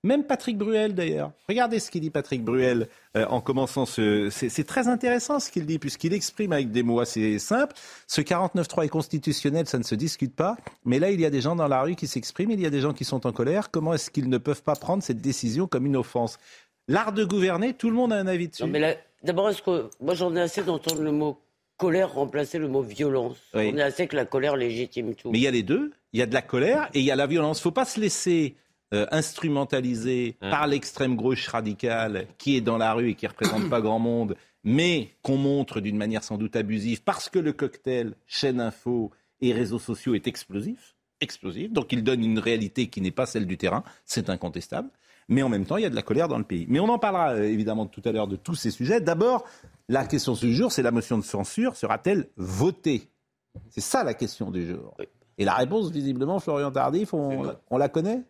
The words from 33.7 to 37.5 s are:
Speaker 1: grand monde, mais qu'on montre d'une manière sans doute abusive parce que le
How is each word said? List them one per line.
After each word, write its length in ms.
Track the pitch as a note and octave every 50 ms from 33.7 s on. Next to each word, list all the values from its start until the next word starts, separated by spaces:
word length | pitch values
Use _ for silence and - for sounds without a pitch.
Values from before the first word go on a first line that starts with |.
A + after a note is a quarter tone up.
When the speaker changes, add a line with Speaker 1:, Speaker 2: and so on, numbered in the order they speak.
| B2+ A#2
Speaker 1:
grand 180 | G#2+ G#2+ A2 A2+
monde, 380 | A#2 A#2+ A#2 A#2 A2+ G#2 G#2 - - _ _ _
mais 460 | - G#2 A#2+ D3 E3+ F3+ F3 D3 A2 - _ _
qu'on 140 | - - C3+
montre 440 | C3+ C#3 C#3 C#3 C#3 C3 - - A2+
d'une 160 | G2 G#2+ G#2
manière 260 | G#2+ G#2 A2 A2 G#2+
sans 140 | - - A2
doute 180 | G#2 A2 A2 -
abusive 480 | A#2 G#2+ G2+ A2 G#2+ G2+ A#2 A2+ -
parce 260 | _ - F#3 - - -
que 120 | - F#3
le 120 | E3 D3+